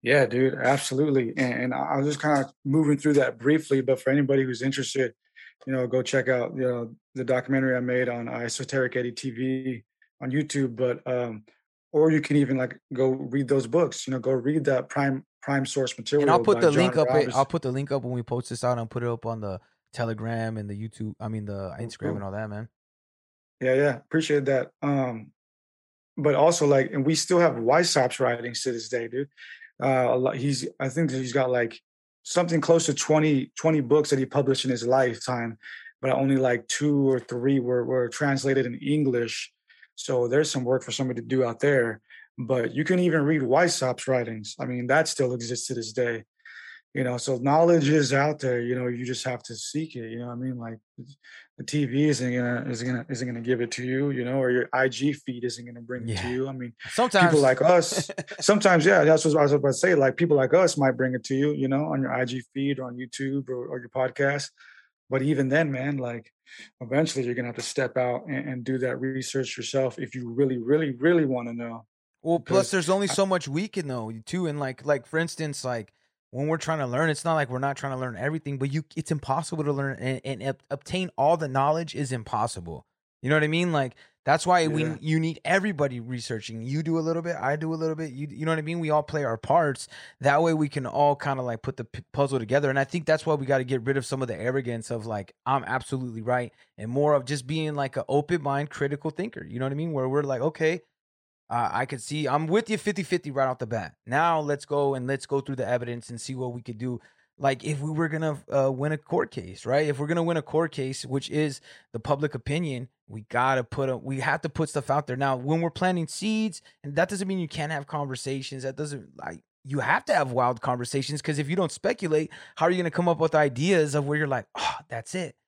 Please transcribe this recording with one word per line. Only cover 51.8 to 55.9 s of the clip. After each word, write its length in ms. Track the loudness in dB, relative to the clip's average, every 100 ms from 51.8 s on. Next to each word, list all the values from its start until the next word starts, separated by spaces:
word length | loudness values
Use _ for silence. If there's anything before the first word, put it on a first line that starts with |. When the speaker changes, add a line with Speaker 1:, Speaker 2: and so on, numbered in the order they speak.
Speaker 1:
V 240 | 0 2 2
isn't 260 | 2 0
gonna, 320 | 0 -2 -2 -4
isn't 160 | -6 -4
gonna, 180 | -4 -6
isn't 180 | -6 -6
gonna 140 | -6
give 180 | -2 0
it 120 | 0
to 120 | -4
you. 280 | -4 0 0
You 120 | -2
know, 140 | -2 0
or 140 | 2
your 180 | 2 0
I 160 | 0 0
G 240 | 0 -2
feed 320 | -2 -6 -6
isn't 220 | -6 -6 -12
gonna 160 | -14
bring 260 | -10